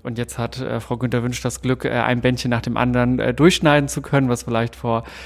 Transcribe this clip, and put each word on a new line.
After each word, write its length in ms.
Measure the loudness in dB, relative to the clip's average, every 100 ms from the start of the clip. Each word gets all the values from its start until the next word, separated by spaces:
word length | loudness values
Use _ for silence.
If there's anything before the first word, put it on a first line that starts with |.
und 160 | -8 -6
jetzt 180 | -6 -6
hat, 240 | -8 -6
äh, 200 | -6 -6
Frau 180 | -4 -4
Günther 240 | -2 -2
Wünsch 180 | -2 -4
das 220 | -6 -4
Glück, 240 | -2 -2 0
äh, 40 |
ein 300 | 0 0 2
Bändchen 300 | 0 0 0
nach 100 | -2
dem 160 | -2 0
anderen, 420 | 2 2 2 2
äh, 140 | 0
durchschneiden 560 | 4 4 6 4 4 2
zu 140 | -4
können, 260 | 0 2 2
was 140 | 0
vielleicht 340 | -2 -2 -2 -4
vor 280 | -2 -2 -4 -14